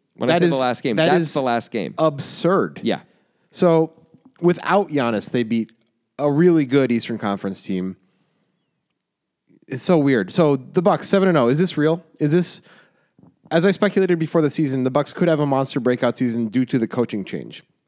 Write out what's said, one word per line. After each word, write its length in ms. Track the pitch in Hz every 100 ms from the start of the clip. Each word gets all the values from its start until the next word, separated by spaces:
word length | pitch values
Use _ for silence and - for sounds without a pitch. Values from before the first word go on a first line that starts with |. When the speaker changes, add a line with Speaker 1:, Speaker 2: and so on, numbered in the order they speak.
| _ -
Speaker 1:
When 120 | 120
I 40 |
Speaker 2:
That 60 | 170
Speaker 1:
said 60 | 175
Speaker 2:
is, 40 |
Speaker 1:
the 80 | 135
last 240 | 127 120
game, 140 | 131 113
Speaker 2:
that 100 | 160
Speaker 1:
that's 160 | 160
Speaker 2:
is 100 | 156
Speaker 1:
the 60 | 147
last 280 | 131 117 -
game. 240 | 113 71 -
Speaker 2:
absurd. 840 | 160 143 - - 165 185 90 -
Speaker 1:
Yeah. 200 | 113 85 - _ _ _ _
Speaker 2:
So, 400 | - 180 165 160 - _ _ _ _
without 480 | 170 175 - 190 175
Giannis, 420 | 147 120 107 -
they 140 | 123
beat 260 | 110 117 110 _ _ _ _ -
a 100 | 147
really 320 | 143 180 160 131
good 240 | 139 131
Eastern 260 | 117 - 110
Conference 460 | 104 98 101 92
team. 340 | - 92 92 92 _ _ _ _ _ _ _ _ _ _ _ _ _ _ _ _ -
It's 140 | 131
so 160 | - 170
weird. 340 | 139 120 95
So, 240 | - 151 139
the 260 | 127 185
Bucks, 260 | 175 160 -
seven 200 | 196 190
and 100 | 160
oh. 100 | 120
Is 100 | 147
this 180 | 185 -
real? 280 | 151 165 - -
Is 140 | 147
this, 280 | 170 175 - - - _ _ _ _ - _ _
as 140 | 165
I 60 | 190
speculated 480 | 185 208 196 185 170
before 240 | 160 170
the 80 | 151
season, 320 | - 143 131
the 80 | 127
Bucks 220 | 143 139
could 160 | - 170
have 100 | 151
a 60 | 147
monster 320 | 135 135 135
breakout 380 | 120 123 123 -
season 300 | 123 117 113
due 160 | 123 123
to 120 | 131
the 100 | 113
coaching 360 | - 117 107
change. 380 | 95 78 57 - - _